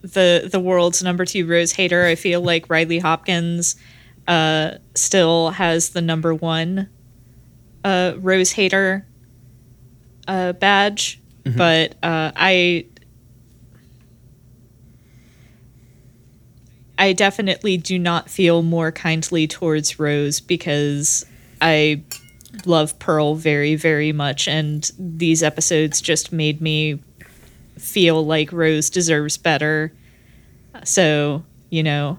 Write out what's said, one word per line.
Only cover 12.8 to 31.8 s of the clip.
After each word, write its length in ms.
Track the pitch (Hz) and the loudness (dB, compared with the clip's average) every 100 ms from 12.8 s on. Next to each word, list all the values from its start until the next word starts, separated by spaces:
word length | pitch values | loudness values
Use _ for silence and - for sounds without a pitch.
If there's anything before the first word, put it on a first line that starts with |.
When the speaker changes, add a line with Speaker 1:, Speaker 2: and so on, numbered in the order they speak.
| - - - - - - _ - - - _ - _ _ - - _ - _ _ - - _ - _ _ - - - - - 135 - _ - _ _ - - - - - | -6 -20 -20 -20 -20 -20 _ -20 -20 -20 _ -20 _ _ -20 -20 _ -20 _ _ -20 -20 _ -20 _ _ -20 -20 -20 -20 -20 -20 -20 _ -20 _ _ -20 -20 -20 -14 0
Speaker 1:
I 160 | 196 | 2
definitely 640 | 185 196 196 196 180 214 185 | 4 0 0 -4 -2 -2 -2
do 200 | 156 185 | -2 -2
not 300 | 175 170 - | 0 -2 -4
feel 340 | - 175 170 | 0 2 4
more 300 | 165 165 160 | 2 0 -2
kindly 540 | 165 170 160 156 170 156 | -4 -4 -2 -2 -2 -2
towards 520 | - 170 156 151 - | -2 -2 -2 -2 -4
Rose 400 | 151 147 147 147 | -2 0 -2 -4
because 840 | - 170 - 147 147 143 147 - - - - - | -4 -4 -2 -2 -2 -2 -2 -4 -6 -20 -20 0
I 400 | 160 156 151 147 - - - - - - 180 | 2 4 2 0 -6 -18 -18 -20 -20 -10 0
love 320 | 165 151 - | 2 2 -4
Pearl 360 | - 156 147 | -2 0 0
very, 400 | 156 160 147 147 | 0 0 0 0
very 380 | 156 160 151 151 | 0 0 0 0
much, 360 | 151 143 135 - | -2 -4 -2 -2
and 420 | 151 151 151 151 - | -2 -2 -4 -6 -8
these 440 | 185 160 170 160 | -10 -2 2 2
episodes 580 | 156 151 160 165 156 - | 2 0 0 0 0 -2
just 280 | - 156 - | -2 -2 -2
made 300 | 165 151 151 | -2 -2 -2
me 400 | 160 151 151 143 - _ - - - - - - | -2 0 -2 -4 -10 _ -20 -20 -20 -20 -20 -16
feel 460 | - 214 170 160 | -6 2 4 4
like 280 | 156 156 151 | 0 0 -2
Rose 380 | 175 160 156 156 | 0 0 2 0
deserves 460 | 180 170 151 147 - | -2 0 0 0 -4
better. 560 | 170 147 151 156 156 - - _ _ - - - - - | -2 0 0 -2 -4 -10 -20 _ _ -20 -20 -20 -20 -14
So, 600 | - - 165 151 147 143 - - _ | -4 2 2 2 0 -4 -10 -20 _
you 120 | 160 | -2